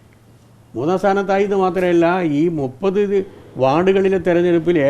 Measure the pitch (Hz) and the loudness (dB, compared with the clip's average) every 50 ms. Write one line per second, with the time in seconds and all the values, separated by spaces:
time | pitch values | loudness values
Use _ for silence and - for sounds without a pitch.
0 | _ _ _ _ _ - - _ _ _ - - - _ - 110 135 165 190 180 | _ _ _ _ _ -20 -20 _ _ _ -20 -20 -20 _ -10 -6 -4 -2 -2 0
1 | 202 196 196 202 196 190 196 196 208 196 202 190 190 185 170 185 180 180 175 170 | 0 0 0 0 0 0 0 0 0 0 0 -2 -2 -2 -2 -2 0 0 2 2
2 | 165 170 180 190 180 156 143 143 165 175 165 151 135 123 - - 196 196 185 208 | 2 2 0 0 -2 -2 0 0 0 -2 -2 -4 -6 -6 -8 -4 -4 -2 0 0
3 | 208 190 202 196 190 - - - - - - 127 127 131 143 165 185 196 196 196 | -2 0 0 -2 -4 -4 -12 -20 -20 -16 -4 -2 0 2 2 2 2 2 2 2
4 | 190 190 190 180 165 185 170 175 175 180 170 170 156 175 175 156 139 | 2 0 0 0 0 0 0 2 2 2 0 0 0 0 0 2 2